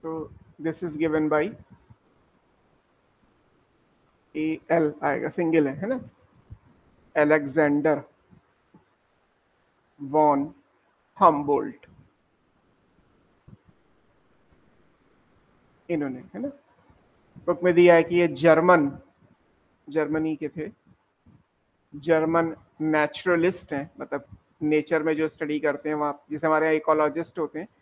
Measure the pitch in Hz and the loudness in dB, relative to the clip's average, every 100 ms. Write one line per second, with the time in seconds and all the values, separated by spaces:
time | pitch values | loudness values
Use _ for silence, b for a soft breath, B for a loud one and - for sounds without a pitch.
0 | 165 160 151 - _ _ 156 160 175 151 | -10 -10 -12 -18 _ _ -8 -6 -10 -4
1 | 160 156 156 151 175 - - - _ - | -2 0 0 0 -2 -6 -20 -20 _ -20
2 | _ _ _ _ _ _ _ _ _ _ | _ _ _ _ _ _ _ _ _ _
3 | _ _ _ _ _ _ _ _ _ _ | _ _ _ _ _ _ _ _ _ _
4 | _ _ _ 156 156 156 _ 165 156 147 | _ _ _ -8 -6 -6 _ 0 0 -2
5 | 151 135 127 - 165 165 143 143 196 254 | -4 -2 -6 -4 0 2 0 -2 -6 -6
6 | - _ _ _ _ - _ _ _ _ | -8 _ _ _ _ -20 _ _ _ _
7 | _ 160 147 156 143 139 147 147 151 139 | _ 0 2 2 0 0 0 2 0 -2
8 | - _ _ - _ _ _ 165 _ _ | -4 _ _ -20 _ _ _ _ _ _
9 | _ _ _ _ _ _ _ _ _ _ | _ _ _ _ _ _ _ _ _ _
10 | 139 151 151 139 147 - _ _ _ _ | -4 2 4 2 -2 -10 _ _ _ _
11 | _ - 185 147 143 143 - - - - | _ 4 4 4 0 -2 -2 -12 -20 -20
12 | _ _ _ _ _ _ _ _ _ _ | _ _ _ _ _ _ _ _ _ _
13 | _ _ _ _ - - _ _ _ _ | _ _ _ _ -20 -20 _ _ _ _
14 | _ _ _ _ _ _ _ _ _ _ | _ _ _ _ _ _ _ _ _ _
15 | _ _ _ _ _ _ _ _ _ 165 | _ _ _ _ _ _ _ _ _ -4
16 | 143 127 123 196 269 277 _ _ _ _ | -4 -8 -14 -10 -10 -12 _ _ _ _
17 | _ _ _ - - 175 180 175 175 170 | _ _ _ -12 -6 -2 2 6 8 8
18 | 165 175 170 139 165 160 175 170 143 - | 4 0 0 2 4 4 6 4 2 -6
19 | - _ _ _ _ _ _ _ - 151 | -20 _ _ _ _ _ _ _ -8 -4
20 | 147 156 160 151 151 160 160 - _ _ | -2 -2 -4 -6 -8 -10 -14 -14 _ _
21 | _ _ _ _ _ _ _ _ _ 147 | _ _ _ _ _ _ _ _ _ -12
22 | 147 160 160 165 165 160 _ _ 156 156 | 0 2 2 0 -2 -6 _ _ 0 2
23 | 147 - 185 170 175 180 - 143 151 - | 0 -2 0 2 0 -2 -10 -10 -10 -14
24 | 131 143 - - _ _ 151 151 147 165 | -10 -10 -10 -20 _ _ -2 -2 0 -2
25 | 156 156 156 _ 151 151 147 135 151 151 | -2 -2 -4 _ -8 -4 -4 -4 -6 -4
26 | 147 143 _ 151 160 156 160 156 151 156 | -4 -6 _ -6 0 0 2 0 0 0
27 | 151 147 165 - 151 151 190 _ | 0 -2 -10 -8 -8 -8 -14 _